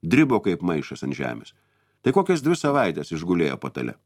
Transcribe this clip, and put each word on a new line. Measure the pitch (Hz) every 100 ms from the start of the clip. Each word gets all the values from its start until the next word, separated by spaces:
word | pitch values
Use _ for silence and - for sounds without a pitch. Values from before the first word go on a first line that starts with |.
Dribo | 82 127 151 117
kaip | 101 85
maišas | 87 80 69 - 67
ant | 67
žemės. | 65 60 - _ _ _ _ _
Tai | -
kokias | 156 190 175
dvi | 139 170
savaitės | 147 143 107 80 73 80
išgulėjo | 85 90 78 67
patale. | 67 67 62 58